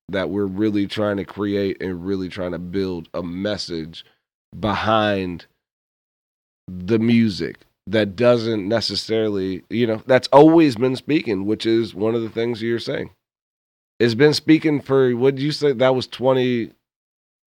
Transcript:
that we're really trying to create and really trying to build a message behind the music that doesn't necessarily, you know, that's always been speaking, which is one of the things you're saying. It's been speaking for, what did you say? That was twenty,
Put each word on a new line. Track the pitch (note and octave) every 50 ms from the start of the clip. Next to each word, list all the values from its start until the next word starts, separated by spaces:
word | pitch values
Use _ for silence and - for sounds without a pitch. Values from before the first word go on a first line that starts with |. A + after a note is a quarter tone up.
| _ -
that | F#2 G2 F#2 D#2
we're | F#2 G2+ G2+
really | G2 F#2 F#2+ G#2+ A2 G2+ G#2 G2+ F#2+
trying | - - G#2+ G#2 G2+ G2
to | F#2
create | - - G2 G#2 G2+ G2+ G2+ G2+ G2 - -
and | - F#2 F#2 F2 E2+
really | F#2+ G2 F#2+ F#2 F2+
trying | - G2+ F2+ F2+ F2
to | E2
build | F2 F2 F2 G2 F#2+ F#2 F2+ E2+ D#2+ - -
a | E2+
message | F#2 F2 E2+ F2+ G2 G#2 G#2 F#2 - - F2 E2 D#2+ D#2+ E2 - - _ _ _ _ _ _ _ _ _ - F2
behind | E2+ G#2+ G2 F2+ - A2 A2 A2 G#2+ G#2 G2+ G2 F#2+ F2+ F2 E2 - _ _ _ _ _ _ _ _ _ _ _ _ _ _ _ _ _ _ _ _ _ _ _ _ -
the | F#2 F2+ F2+ F#2 A#2 A2
music | A2 A#2 A#2+ A#2 A2+ A2 F#2+ E2 E2 B1+ - - _ _ _ _ _
that | - F#2+ A2 G#2+ G2+ F#2
doesn't | F#2+ A#2+ A#2+ B2 A#2+ A2 A2+ A2+ G#2+ F#2 F#2+
necessarily, | A2+ A2+ G#2 - G2+ G2 - - A2 A2+ A2 G#2+ G2+ G2 F#2+ F#2+ F#2+ E2+ - _
you | - A2+ A#2+
know, | A2+ A2 A2 - -
that's | C3 B2 B2 -
always | - C#3 D3+ D#3+ D#3+ E3+ E3 D3 A#2+
been | G#2 B2 C3 C3
speaking, | A#2+ - - C#3+ D#3 - A#2+ G#2 F#2+ G2
which | G2+ G#2+ G#2 -
is | A2+ A2+ A2+ A#2 G2 -
one | F2 G#2 A2 A2+
of | A#2
the | A2+ A2
things | - A#2 A2+ A#2+ A#2+ G#2
you're | A2 A#2 A#2 A2+
saying. | - - C#3 - G#2 F2 F2+ _ _ _ _ _ _ _ _ _ _ _ _ _ _ _ _ _
It's | A#2 A#2+ A2+
been | A2 C#3+ D3+ D3
speaking | - - - D#3 D#3 D3+ D#3+ D3 C#3
for, | - - C3+ C3+ C3 B2+ B2
what | A#2 A#2+ C3+ C#3
did | C3
you | C3+ D3+
say? | D3 - D3 D3 C3+
That | A2+ B2+ C3 C3
was | B2+ A2+
twenty, | - - - A2+ C3 C3 C3 B2+ B2+ B2 A#2 A2 - - _ _ _ _ _ _ _ _ _ _ _ _ _ _